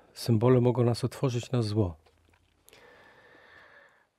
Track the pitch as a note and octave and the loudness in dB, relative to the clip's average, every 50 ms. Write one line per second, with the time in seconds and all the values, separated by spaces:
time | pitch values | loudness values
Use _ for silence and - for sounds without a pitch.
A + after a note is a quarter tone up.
0 | _ _ _ - - - A#2+ G#2+ A2+ B2 B2+ B2+ A#2+ B2 A#2+ B2 A#2+ A#2+ A#2 - | _ _ _ -8 -2 0 2 2 4 4 4 4 4 2 2 2 0 0 -2 -2
1 | - A#2+ - - - C#3 A#2+ B2 - - - B2 A#2 G#2+ G#2 A2 G#2+ F2+ E2 - | -4 -8 -6 -4 -4 -4 -4 -4 -6 -4 -4 -4 -4 -2 -2 -2 -2 -2 -4 -10
2 | _ _ _ _ _ _ _ _ _ _ _ _ _ _ - - - - - - | _ _ _ _ _ _ _ _ _ _ _ _ _ _ -20 -20 -20 -20 -20 -20
3 | - - - _ _ _ - - - - - - - - - - - _ _ _ | -20 -20 -20 _ _ _ -20 -20 -20 -20 -20 -20 -20 -20 -20 -20 -20 _ _ _
4 | _ _ _ | _ _ _